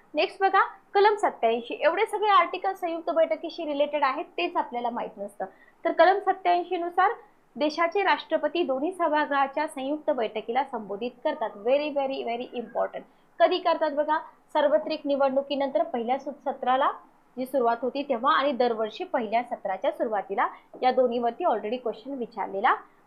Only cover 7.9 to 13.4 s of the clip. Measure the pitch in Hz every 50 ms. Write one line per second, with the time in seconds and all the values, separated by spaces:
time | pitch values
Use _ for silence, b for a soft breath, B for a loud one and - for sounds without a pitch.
7.9 | - 403 392 349 294 285 - - 320 311 302 302 302 339 339 262 262 262 285 359
8.9 | 370 - 339 311 302 302 294 262 285 277 277 269 269 311 302 311 - 277 262 269
9.9 | 302 302 - 311 294 247 220 208 - 220 208 - 233 262 285 - - 220 214 190
10.9 | 202 202 233 247 - - - 302 285 - 220 202 214 208 202 240 269 294 294 302
11.9 | 277 285 269 269 269 269 240 233 233 240 247 - - 247 226 - - - 196 -
12.9 | - - - _ b b b b _ -